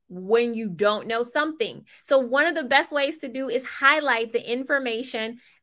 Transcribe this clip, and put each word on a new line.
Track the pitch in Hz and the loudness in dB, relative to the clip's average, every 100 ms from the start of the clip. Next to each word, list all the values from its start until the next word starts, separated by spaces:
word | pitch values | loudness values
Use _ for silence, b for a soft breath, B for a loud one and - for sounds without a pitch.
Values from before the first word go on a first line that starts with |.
| _ | _
when | 180 185 226 240 | -12 2 2 2
you | 226 220 | -2 -6
don't | 165 202 214 135 | 0 0 0 -2
know | 226 | -4
something. | 240 294 311 311 202 123 b b | -2 -2 -2 -2 -6 -6 b b
So | - 269 | 2 2
one | 240 269 320 | 4 2 2
of | 320 | 0
the | |
best | 254 277 330 | 2 2 2
ways | 294 277 320 | 0 -2 -4
to | 269 | -10
do | 262 269 | -8 -4
is | 254 | -4
highlight | 254 - 277 302 285 226 226 | -6 2 4 4 2 0 0
the | 233 - | -4 -2
information | 240 269 277 254 226 254 226 220 240 B B | -4 -2 -2 0 -4 -6 -6 -6 -8 B B